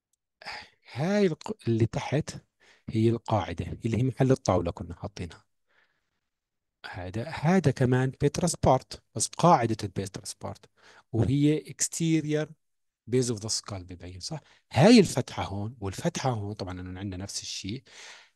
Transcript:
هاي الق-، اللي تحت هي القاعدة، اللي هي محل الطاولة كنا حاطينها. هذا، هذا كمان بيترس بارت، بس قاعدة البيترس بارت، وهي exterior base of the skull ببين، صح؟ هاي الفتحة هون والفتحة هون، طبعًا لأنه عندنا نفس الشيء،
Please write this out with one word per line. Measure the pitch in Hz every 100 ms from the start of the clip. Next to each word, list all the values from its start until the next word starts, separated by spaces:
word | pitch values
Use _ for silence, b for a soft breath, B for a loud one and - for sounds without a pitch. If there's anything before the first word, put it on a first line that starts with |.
| _ _ _ _ - B B B _
هاي | 120 165 208 196
الق-، | 156 - - -
اللي | 113 113
تحت | - - 143 - - _ _ b b -
هي | 110 113
القاعدة، | 117 - 107 82 82 - -
اللي | 113 107
هي |
محل | 131 - 135
الطاولة | 131 - 90 85
كنا | - 85
حاطينها. | 90 - - 90 - _ _ _ _ _ _ _ _ _ _ _ _ _ _ -
هذا، | 95 90 101 -
هذا | - 151 190 151
كمان | - 123 127 131 -
بيترس | 143 - 175 156
بارت، | 165 131 - - _
بس | 113 -
قاعدة | - 175 160 113 110
البيترس | 101 - 95 - -
بارت، | - 98 - _ _ b b b
وهي | 113 104 139 147 151
exterior | - - - - 165 160 151 151 156 160 _ _ _ _ -
base | 123 123
of | 110
the | 110
skull | - - 98
ببين، | 90 87 87 92
صح؟ | - 156 b b b
هاي | - 185 240
الفتحة | 165 - - -
هون | 90 98 104 127
والفتحة | 98 - 170 - 131
هون، | 113 101
طبعًا | 107 92
لأنه | 90 92 92
عندنا | 101 92
نفس | 98 -
الشيء، | - - 98 127 _ B B B B